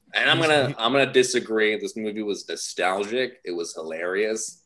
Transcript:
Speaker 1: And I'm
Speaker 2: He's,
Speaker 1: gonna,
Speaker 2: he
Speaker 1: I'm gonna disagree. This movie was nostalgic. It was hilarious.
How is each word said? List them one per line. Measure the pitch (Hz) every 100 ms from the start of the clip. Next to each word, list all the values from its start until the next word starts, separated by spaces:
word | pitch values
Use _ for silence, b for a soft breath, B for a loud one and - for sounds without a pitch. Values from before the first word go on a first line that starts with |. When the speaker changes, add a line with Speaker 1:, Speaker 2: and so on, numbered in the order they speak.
| _
Speaker 1:
And | 107 127
I'm | 160
Speaker 2:
He's, | 165
Speaker 1:
gonna, | 151 127
Speaker 2:
he | 135
Speaker 1:
I'm | 113
gonna | 139 135
disagree. | 135 127 123 113 110 107 107
This | 95 -
movie | 107 104
was | 104 92 -
nostalgic. | 82 - - 87 95 101 123 127 -
It | -
was | 87 85
hilarious. | 85 80 80 87 95 107 110 - -